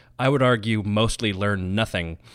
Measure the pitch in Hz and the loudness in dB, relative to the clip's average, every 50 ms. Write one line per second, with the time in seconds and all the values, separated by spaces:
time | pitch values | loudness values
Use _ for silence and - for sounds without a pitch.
0 | - _ _ - 127 135 147 131 131 127 123 110 101 113 110 107 95 107 104 104 | -20 _ _ -2 0 0 2 4 4 2 2 2 0 0 0 0 0 0 0 2
1 | 113 110 - - 117 107 95 95 101 104 101 95 92 92 98 110 113 - - 92 | 2 0 0 0 -2 -2 0 0 0 0 0 0 -2 -2 0 -2 -2 -2 -2 -4
2 | 82 82 82 - - - | -6 -6 -10 -12 -16 -20